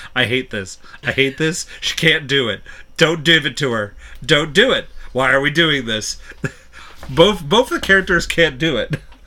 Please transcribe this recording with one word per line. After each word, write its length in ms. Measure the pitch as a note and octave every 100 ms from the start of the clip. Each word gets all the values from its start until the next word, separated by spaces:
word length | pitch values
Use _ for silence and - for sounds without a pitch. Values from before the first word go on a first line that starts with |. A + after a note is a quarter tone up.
| - B2
"I 100 | A2
hate 260 | C3 B2+
this. 260 | G#2+ F#2+ - - -
I 80 | -
hate 280 | B2+ C3+ C3+
this. 260 | D#3+ F3+ - -
She 140 | - -
can't 320 | E3 D#3 C3+
do 220 | C#3 A2+
it. 120 | F#2+ - - - -
Don't 260 | D#3+ E3+
give 240 | C#3+ E3 C#3+
it 100 | A#2+
to 140 | C#3
her. 240 | A2+ G#2 - - -
Don't 300 | B2+ D3 D#3
do 180 | D3 B3+
it. 120 | C#3 - - -
Why 200 | B2 C3
are 100 | C3+
we 80 | C#3+
doing 380 | D3 D#3+ C#3+ A2+
this?" 300 | A2 - - - -
<laughs> 80 | - - - - - - -
Both, 380 | C3+ F#3+ F#3 D3
both 220 | G#3 C4
the 100 | E4+
characters 460 | - G3 F#3 F3 -
can't 320 | - D#3+ C3
do 180 | D#3+ A#2+
it. 240 | - D#3 - -